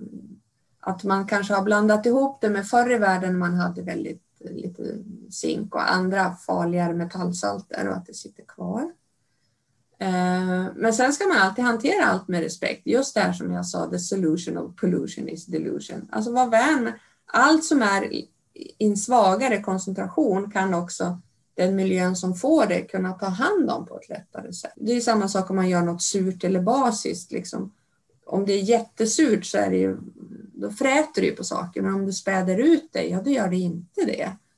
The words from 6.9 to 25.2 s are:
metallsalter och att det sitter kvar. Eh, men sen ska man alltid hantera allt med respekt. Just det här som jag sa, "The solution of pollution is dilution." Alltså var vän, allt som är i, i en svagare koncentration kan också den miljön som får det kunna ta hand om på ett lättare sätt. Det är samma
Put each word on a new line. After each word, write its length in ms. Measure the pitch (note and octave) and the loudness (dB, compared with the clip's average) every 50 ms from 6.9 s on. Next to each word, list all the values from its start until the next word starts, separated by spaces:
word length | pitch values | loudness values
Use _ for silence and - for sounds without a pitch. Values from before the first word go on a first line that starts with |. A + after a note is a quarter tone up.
| E3+ | -2
metallsalter 920 | E3+ E3+ F3 - F#3 F3 F3+ F3+ - G#3 G3+ G3+ F#3+ - - - - - | -2 -4 -6 -6 -6 -4 -4 -4 -4 -4 -4 -4 -6 -8 -8 -6 -6 -4
och 80 | G3 F#3 | -4 -4
att 100 | F#3 F3+ | -6 -8
det 80 | - - | -12 -16
sitter 300 | - - - - - - | -18 -18 -18 -20 -20 -20
kvar. 480 | - - - F#3 F3+ G3 A#3 D4+ E4+ E4+ _ _ _ _ _ _ _ _ _ _ _ _ _ _ _ _ _ _ _ _ - | -20 -14 -10 -8 -6 -6 -6 -6 -8 -10 _ _ _ _ _ _ _ _ _ _ _ _ _ _ _ _ _ _ _ _ -6
Eh, 680 | G3 F#3 F#3 F3+ F3+ F3+ F3+ F#3 F#3 F#3 F3+ F#3 F#3+ - - | -2 -2 0 2 2 2 2 0 0 0 0 0 -2 -4 -4
men 180 | - - A3+ A3 | 0 0 2 2
sen 200 | A3+ B3+ C4+ C#4+ | 4 2 2 2
ska 140 | - G4+ | 0 0
man 100 | F#4+ D#4+ | 2 4
alltid 280 | G#3+ F#3+ F#3 - B3+ B3 | 4 4 2 2 0 0
hantera 400 | B3 A#3 A3 - D4+ G4+ G4 D4 | 0 0 0 0 0 2 2 2
allt 220 | G#3 F#3 F#3 - | 2 2 0 -2
med 140 | - F3+ E3+ | -2 -2 -2
respekt. 400 | D#3+ E3 - - - - - - - | -2 -4 -4 -6 -4 -6 -6 -4 -2
Just 300 | - A3 C4 C4+ - - | 0 2 2 0 0 0
det 60 | G#3+ | 0
här 120 | F#3 F3+ F3+ | 0 0 0
som 180 | F3+ E3+ F3+ | -2 -4 -4
jag 140 | F3+ F3 F3+ | -4 -4 -4
sa, 200 | F3+ F3+ F3+ E3+ E3+ | -4 -6 -6 -4 -4
"The 100 | F3 F3+ | -6 -6
solution 580 | F3 - G3 G3 F3+ D#3 D#3+ F3 - F3+ E3+ | -4 -4 -2 0 0 0 0 -2 -2 -6 -6
of 180 | E3 - - - | -6 -8 -10 -6
pollution 540 | - - F3+ F3+ - - - - - - - | -2 0 0 0 0 -2 -4 -8 -10 -10 -10
is 160 | - F3 - | -10 -10 -8
dilution." 600 | - E3+ D#3 D#3 - - - - - - - - - | -6 -6 -4 -4 -4 -6 -8 -8 -10 -12 -14 -10 -6
Alltså 200 | - A3 G#3+ A#3+ | -6 -4 -4 0
var 160 | A#3+ B3+ B3+ | 2 2 2
vän, 440 | A#3 A3+ A3+ B3+ D4+ D#4 C4 A3+ A#3 A3+ - _ _ _ _ _ - - | 4 4 4 4 4 2 2 0 -2 -6 -8 _ _ _ _ _ -2 2
allt 300 | A3 B3+ D4+ D#4+ D#4 D#4 | 4 6 6 6 4 4
som 180 | - D#4 C4+ | 2 2 4
är 320 | A3 G3+ G3 G3 - - - | 4 4 2 0 0 -2 -6
i, 160 | - - - _ _ _ _ - | -8 -10 -12 _ _ _ _ -20
i 320 | - - - - - G#3+ | -18 -18 -14 -4 0 0
en 100 | G#3 G3+ | 2 2
svagare 640 | G3+ - A#3+ B3+ A#3 G3+ F#3 F#3+ A3 C4+ B3+ G#3+ G3 | 0 0 4 6 6 6 6 4 4 2 2 0 0
koncentration 920 | - G3 F#3+ F#3+ - G3 F#3+ F#3+ F#3+ F#3 - E4 D4 A3 F#3 F#3+ G3+ G#3 | 0 -2 -2 -2 -4 -4 -6 -6 -6 -2 0 2 2 4 2 0 -2 -2
kan 220 | - F#3+ F#3+ F#3+ F3+ | -2 0 0 2 0
också 460 | E3+ F3+ - - - F#3 F3+ F3+ - - _ _ _ _ _ _ | 0 -2 -4 -6 -4 -4 -4 -4 -6 -12 _ _ _ _ _ _
den 220 | - F3+ F#3 G3 | 0 0 2 2
miljön 400 | F#3+ F#3+ F#3+ F#3 F3+ F3+ F3+ F#3 | 2 2 2 2 2 2 0 0
som 200 | F3+ F#3 F#3 F3+ | 0 -2 -4 -2
får 300 | - - C#4+ D#4+ D4+ A3+ | 0 2 4 4 4 4
det 160 | F3+ F3 F3+ | 4 2 -2
kunna 320 | - - - F#3+ F#3+ F#3 F#3 | -2 -4 -4 -4 -4 -4 -4
ta 120 | - G3+ | -4 -4
hand 440 | F#3+ F3+ G3+ C4+ F#4 G#4 F#4 B3+ - | -4 -2 0 0 2 2 2 2 0
om 160 | - - - | -2 -4 -6
på 120 | - - - | -10 -16 -16
ett 100 | - - | -14 -14
lättare 440 | - - - _ - - - - F3+ | -14 -14 -14 _ -14 -14 -12 -12 -12
sätt. 180 | - - - - | -12 -14 -14 -10
Det 160 | - - G#3+ | -6 -2 0
är 80 | B3 A#3+ | 0 2
samma 280 | A#3 A#3+ A3 G#3 | 2 2 2 2